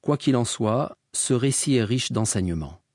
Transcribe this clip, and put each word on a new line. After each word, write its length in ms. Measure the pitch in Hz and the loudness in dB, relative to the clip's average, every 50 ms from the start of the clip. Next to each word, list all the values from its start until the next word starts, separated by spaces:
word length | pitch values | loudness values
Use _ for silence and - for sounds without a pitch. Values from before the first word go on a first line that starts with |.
Quoi 160 | - - 147 | 0 0 -2
qu'il 180 | 143 - 147 131 | 0 2 2 2
en 100 | 120 120 | 2 2
soit, 520 | - - - 117 107 110 127 151 - - _ _ _ - | 0 -2 -2 0 0 2 0 -2 -4 -8 _ _ _ -6
ce 200 | - - - 131 | -6 0 0 0
récit 420 | 120 127 139 135 - - 147 135 | 2 2 0 0 0 0 2 2
est 80 | 123 110 | 2 2
riche 280 | 98 123 131 - - | 2 0 -2 -2 -2
d'enseignements. 720 | 120 107 110 - - 104 92 90 85 80 78 71 80 - _ _ | -2 0 0 0 0 0 0 0 -2 -4 -6 -8 -12 -18 _ _